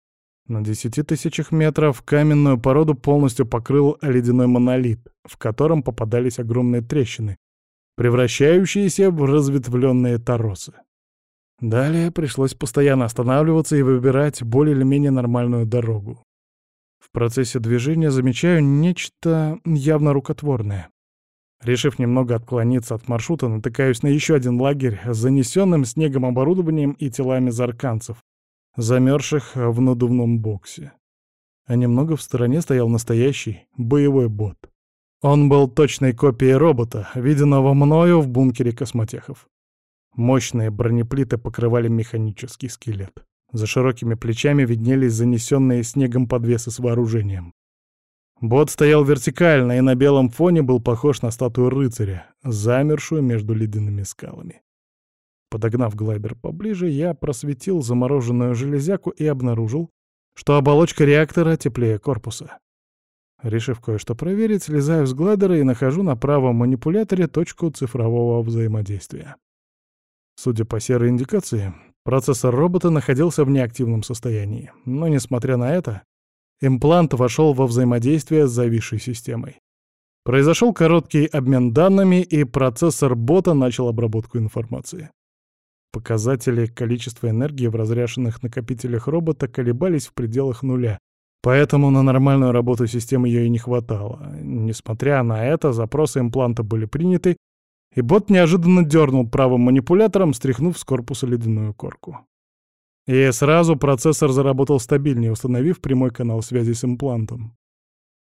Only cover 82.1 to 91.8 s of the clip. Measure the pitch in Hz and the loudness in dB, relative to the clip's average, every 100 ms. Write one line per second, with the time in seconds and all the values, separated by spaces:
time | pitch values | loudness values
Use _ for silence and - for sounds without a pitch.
82.1 | 185 175 151 139 139 131 117 170 - 139 | 4 2 0 0 0 0 0 -2 0 0
83.1 | 123 113 180 180 151 127 120 123 113 113 | 0 2 2 2 2 2 0 -2 -2 -2
84.1 | 110 - 120 110 120 113 - - 170 151 | -4 -6 -4 -4 -6 -8 -10 -12 -16 -18
85.1 | _ _ _ _ _ _ _ _ 110 113 | _ _ _ _ _ _ _ _ -12 -4
86.1 | 113 113 135 131 117 117 - 117 120 117 | -2 0 -2 -2 -2 -2 -4 -4 -4 -6
87.1 | - 117 110 147 139 120 113 110 117 120 | -8 -4 -2 -4 -2 -4 -2 -2 -2 -4
88.1 | 131 120 113 120 127 113 120 127 117 135 | -4 -4 -4 -8 -8 -8 -8 -6 -4 -2
89.1 | 165 160 151 127 - 120 120 185 156 - | -2 -2 -4 -6 -4 -2 -2 -2 -2 -4
90.1 | - 117 120 135 113 131 127 117 101 _ | -8 -4 -2 -4 -4 -4 -2 -2 -4 _
91.1 | _ _ _ 123 131 147 143 | _ _ _ 2 4 4 4